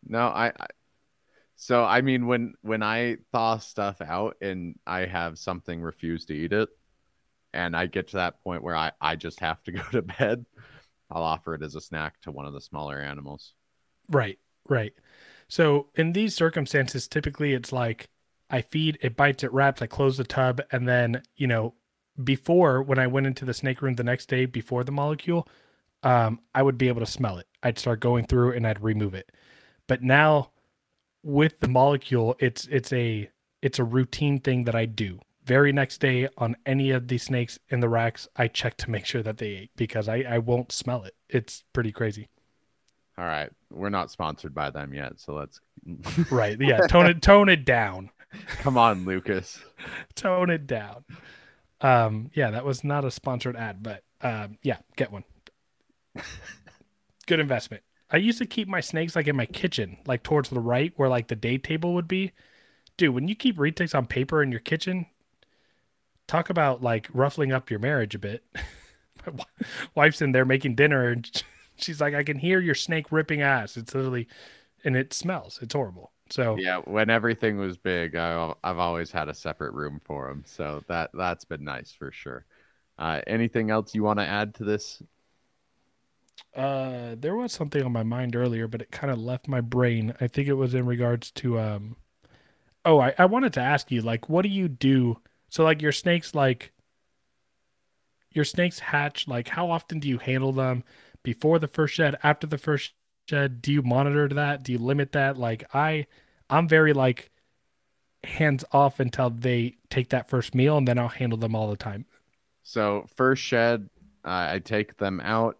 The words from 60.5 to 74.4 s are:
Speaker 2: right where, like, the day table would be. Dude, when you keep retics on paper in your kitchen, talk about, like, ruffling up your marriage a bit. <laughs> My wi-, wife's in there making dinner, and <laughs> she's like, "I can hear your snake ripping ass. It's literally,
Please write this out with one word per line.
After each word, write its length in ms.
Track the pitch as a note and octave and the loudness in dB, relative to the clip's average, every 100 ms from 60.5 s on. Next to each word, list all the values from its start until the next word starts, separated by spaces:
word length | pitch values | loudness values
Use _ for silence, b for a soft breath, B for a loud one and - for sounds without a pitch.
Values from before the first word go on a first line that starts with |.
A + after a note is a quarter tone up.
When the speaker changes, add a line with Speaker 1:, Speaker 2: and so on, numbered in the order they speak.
| B2+ | -4
Speaker 2:
right 340 | A#2 A#2+ D#3+ - | 0 0 0 0
where, 140 | C3+ | 2
like, 180 | B2+ A#2 | 2 -2
the 80 | A2+ | -4
day 220 | A#2+ C3 | -2 -2
table 360 | - D#3+ F3 | -2 -4 0
would 140 | F3 E3 | -2 -2
be. 240 | F#3 F#3+ b b b b b b - | -2 -4 b b b b b b 0
Dude, 180 | E3 B2+ | 2 2
when 120 | D3+ | -2
you 80 | G#3+ | 0
keep 220 | C4 F#3+ | 0 2
retics 380 | D3 D#3+ E3+ D3 | 0 0 -2 0
on 120 | B2 | -2
paper 360 | - C3+ D#3 | -2 0 2
in 80 | C#3 | 2
your 100 | A#2 | -2
kitchen, 460 | - D#3+ F#3 F#3 E3+ _ _ _ _ _ _ _ _ _ _ _ - | -4 -4 -2 -4 -6 _ _ _ _ _ _ _ _ _ _ _ -4
talk 220 | E3 E3+ | -2 -2
about, 320 | F3 D3 B2 | 0 2 2
like, 260 | B2 A2+ - | 0 -2 -2
ruffling 380 | B2+ C#3 D3+ C#3 | 0 0 0 -2
up 180 | C3 - | -2 -2
your 100 | G#2+ | -4
marriage 360 | A#2+ D3 A2 G2+ | -2 0 -2 -4
a 40 | |
bit. 240 | G2+ A2 _ | -8 -10 _
<laughs> 60 | - | -14
My 760 | - - - _ _ _ - | -14 -16 -20 _ _ _ -14
wi-, 120 | C#3+ - _ B B B - | -12 -16 _ B B B 4
wife's 260 | D3+ - | 4 4
in 100 | C#3+ | 2
there 140 | B2+ C3 | 4 4
making 300 | C3+ C3+ A#2+ | 2 0 4
dinner, 340 | D3 C#3+ B2 | 4 4 2
and 340 | A#2+ A#2 - - _ | 0 -4 -10 -10 _
<laughs> 160 | _ _ | _ _
she's 240 | - D3+ | -10 -2
like, 120 | D3 | -2
"I 100 | D3 | 0
can 160 | D3 C#3+ | -2 -2
hear 200 | D#3+ F#3 | 2 2
your 160 | F3 D3+ | 2 -2
snake 360 | - D#3+ D3 | -2 -4 0
ripping 300 | D#3 D#3 D3+ | -2 0 0
ass. 360 | C#3+ C3 G#2 - | 2 2 -2 -10
It's 160 | A2+ C3+ | -6 -4
literally, 320 | C3 B2 A#2 B | -2 -4 -6 B